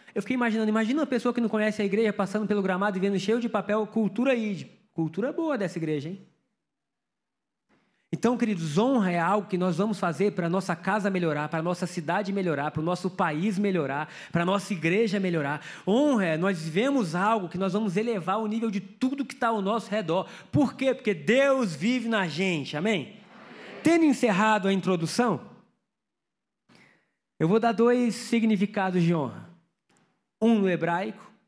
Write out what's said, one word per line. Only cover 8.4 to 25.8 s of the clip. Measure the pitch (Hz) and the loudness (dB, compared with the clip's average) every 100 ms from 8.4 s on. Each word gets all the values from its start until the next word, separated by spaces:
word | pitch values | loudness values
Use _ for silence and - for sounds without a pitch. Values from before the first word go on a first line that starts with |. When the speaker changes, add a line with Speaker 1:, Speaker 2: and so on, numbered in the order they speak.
| 233 185 160 151 | 0 -2 -2 0
Speaker 1:
honra | 240 262 185 | 2 2 2
é | 175 | 2
algo | 165 208 - | 2 0 0
que | 180 | -2
nós | 185 165 | 0 0
vamos | 214 214 | -2 0
fazer | 180 147 202 | -2 0 0
pra | 180 170 | 0 -2
nossa | 185 190 | -2 -2
casa | 170 185 208 196 | -4 -2 0 0
melhorar, | 185 170 147 151 | 0 0 -2 -2
pra | 165 | -4
nossa | 165 175 180 | -2 -4 -4
cidade | - 151 185 196 | -6 -4 -2 -2
melhorar, | 196 185 139 147 | -2 -2 -2 -4
pro | 156 | -4
nosso | 160 180 190 | -2 -2 -4
país | 185 175 151 208 190 | -2 -2 0 -2 0
melhorar, | 202 180 135 139 151 - - | 0 0 -2 -4 -8 -12 -4
pra | 170 | 0
nossa | 170 196 - | 2 0 -2
igreja | 185 165 190 226 202 | -2 0 2 0 0
melhorar. | 185 165 143 147 - - - | 0 -2 -2 -4 -8 -8 0
Honra | 226 294 240 180 | 2 4 2 2
é, | 160 | 0
nós | 190 175 | 0 -2
vivemos | 160 160 262 277 180 | -2 0 2 2 0
algo | 170 202 226 175 | 0 2 0 -2
que | 175 | -4
nós | 190 | -2
vamos | 196 220 175 | 0 0 -2
elevar | 233 214 170 208 | -2 -2 -2 -2
o | 220 | -2
nível | 220 226 | -2 -2
de | 196 | -4
tudo | - - 262 285 | -8 -2 -2 -2
que | 269 - | -6 -2
tá | 233 | 0
ao | 226 | 0
nosso | 196 226 - | 0 -2 -2
redor. | 208 170 175 180 - - | -4 0 -2 -2 -10 -2
Por | 294 254 | 2 2
quê? | - 262 | 2 -2
Porque | 262 220 | 0 -2
Deus | 175 143 247 277 269 220 | -2 2 4 4 4 0
vive | 147 202 254 226 | -2 0 0 0
na | 220 180 | 0 0
gente, | 147 190 165 131 151 | -2 0 0 -2 -4
amém? | 202 196 | -2 -2
Speaker 2:
Amém. | 120 - - - - - - - | -4 -14 -20 -20 -20 -20 -18 -2
Speaker 1:
Tendo | 311 339 | 2 4
encerrado | 311 247 240 185 220 214 190 | 4 4 2 4 4 4 2
a | |
introdução, | 196 185 180 160 - 240 147 - - _ _ | 0 2 0 0 0 0 0 -6 -20 _ _